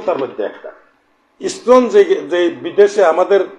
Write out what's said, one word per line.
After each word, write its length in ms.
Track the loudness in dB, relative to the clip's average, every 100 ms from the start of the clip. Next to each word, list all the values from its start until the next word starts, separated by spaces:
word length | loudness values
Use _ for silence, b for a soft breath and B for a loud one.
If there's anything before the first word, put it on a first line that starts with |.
| -2
তার 120 | -6
মধ্যে 260 | -6 -8
একটা। 280 | -10 -10 -20 -20 _ _ _ _ _ -12
ইসকন 420 | -12 -6 2 2 4
যে, 140 | 2 2 0 -2
যে 180 | -2 -2
বিদেশে 520 | -4 -4 2 2 4 2
আমাদের 360 | 2 2 0 -2